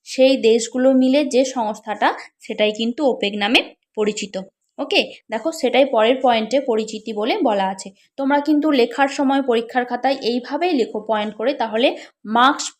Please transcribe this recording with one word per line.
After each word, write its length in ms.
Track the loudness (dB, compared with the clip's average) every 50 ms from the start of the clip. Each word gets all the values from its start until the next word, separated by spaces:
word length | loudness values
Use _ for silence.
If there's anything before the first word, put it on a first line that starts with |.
| _
সেই 260 | -6 2 4 4 4 4 4 4
দেশগুলো 420 | 4 4 4 2 -2 -2 2 4 4 6 6
মিলে 200 | 4 4 4 2 2 2 2
যে 80 | 2 2 0 -2
সংস্থাটা, 540 | -4 -4 -4 -6 -8 -8 -10 -4 -2 0 -2 -2 -4 -10 -20 _ _ -14
সেটাই 260 | -8 -2 0 0 0 0 -2
কিন্তু 220 | -4 -4 -2 0 0 0 0
ওপেক 200 | 0 -2 -4 -2 -2 0
নামে 160 | 0 0 0 0 -4 -10 _ _ _ _
পরিচিত। 380 | -2 -2 -2 -2 -4 -8 -8 -10 -10 -12 -12 _ _ _ _ _ -12
ওকে, 220 | -6 -2 0 0 0 -2 -6 -18 _ -10
দেখো 180 | -8 -6 -4 -6 -4 -2
সেটাই 260 | -2 2 2 2 2 2 2
পরের 240 | 2 2 2 2 2 2
পয়েন্টে 340 | 2 2 2 0 0 -2 -2 0 0
পরিচিতি 420 | -2 -2 -4 -6 -8 -10 -10 -10 -8 -4
বলে 140 | -2 -2 0 0 0
বলা 180 | 0 0 0 -2 -2 -4
আছে। 140 | -8 -12 -18 -20 _ _ _ _ -4
তোমরা 200 | -2 0 0 0 2
কিন্তু 200 | 2 2 2 2 2 2 2
লেখার 300 | 2 2 2 0 0 0 0
সময় 240 | 0 0 2 2 2 2 2
পরীক্ষার 360 | 0 0 -2 -2 -4 -4 -2 -2
খাতায় 280 | -4 -2 -2 -2 -2 -2 -2 -2
এইভাবেই 420 | -2 -2 -4 -6 -4 -2 0 0 0 0
লেখো 200 | 0 -2 -4 -6 -4 -2
পয়েন্ট 220 | -2 -2 -2 -6 -6 -4
করে, 120 | -2 -2 -2 -2
তাহলে 260 | -4 -2 0 2 2 0 0 -2 -10 -20 _ _ -8 -2 2
মার্কস, 300 | 4 4 4 2 0 -6 -10 -12